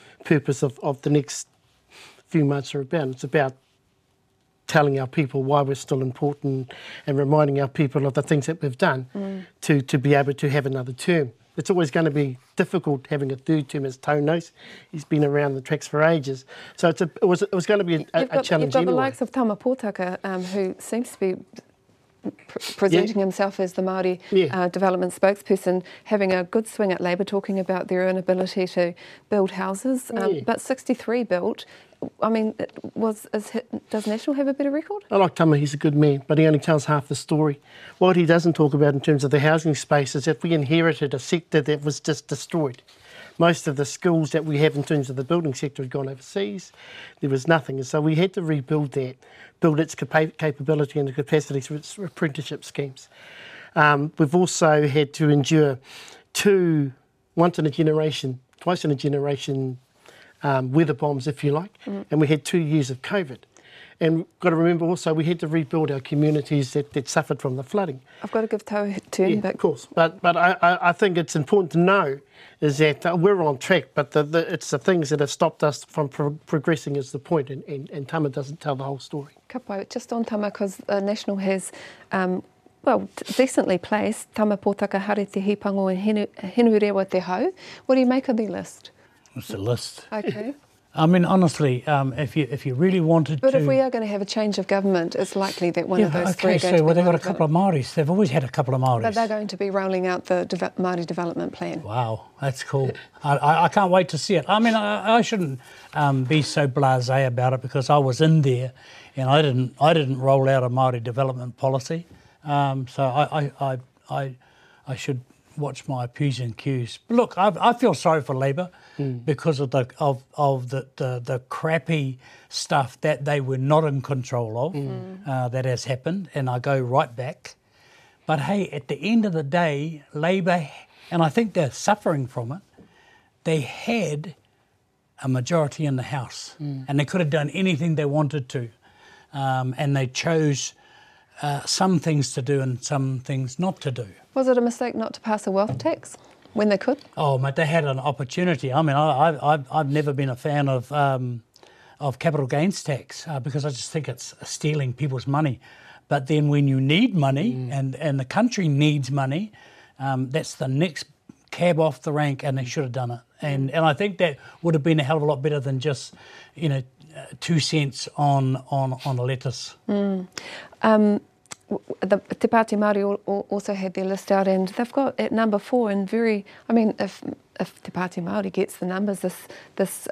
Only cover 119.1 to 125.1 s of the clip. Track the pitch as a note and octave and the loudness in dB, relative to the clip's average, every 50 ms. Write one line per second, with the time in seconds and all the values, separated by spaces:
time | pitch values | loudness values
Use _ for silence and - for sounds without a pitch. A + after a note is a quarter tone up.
119.1 | B2+ A#2+ A#2 D#3 C#3+ - - E3 D3+ C3 C#3+ B2+ C3+ C3+ B2 B2 - - D3+ C#3+ | -4 -6 -2 -4 -4 -2 0 -2 0 0 -2 0 0 0 -2 -2 -4 -2 0 0
120.1 | C3+ B2+ - _ - - D3 C#3 C3+ C3 B2 B2 C3+ C3+ - - _ - C3+ B2+ | 0 -2 -6 _ -4 0 0 2 2 0 -2 -6 -6 -8 -8 -8 _ -8 -6 -6
121.1 | B2+ B2 A#2+ C3+ C3 B2 - - - - - D#3+ D#3+ D#3+ - - E3 D3+ C#3 C3+ | -6 -6 -6 -6 -6 -6 -6 -10 -10 -6 -2 -2 -2 -2 0 0 -2 -2 -2 -4
122.1 | B2+ B2+ _ - - - _ - - - - - E3+ C#3+ C3 B2 - - - D#3 | -6 -10 _ -20 -20 -20 _ -12 -10 -10 -6 0 0 0 0 0 -6 -4 -2 -2
123.1 | D3+ - C#3+ D3 D3 C#3+ C3 C3 C3+ C3 C3 C#3 D3+ D#3 D#3+ D3+ C#3 C3+ B2 - | -2 -2 -2 -2 -2 -2 -2 -2 -4 -2 2 4 4 4 4 2 -2 -4 -4 -4
124.1 | C#3+ B2+ A#2+ - C3 A#2+ A#2+ A2 A2 A#2 C3+ D#3+ D3 D3 C#3 C3 B2+ B2 A#2 F#3+ | -4 -4 -4 -4 -4 -4 -4 -4 -4 -4 -4 -4 -4 -6 -8 -8 -8 -10 -10 -12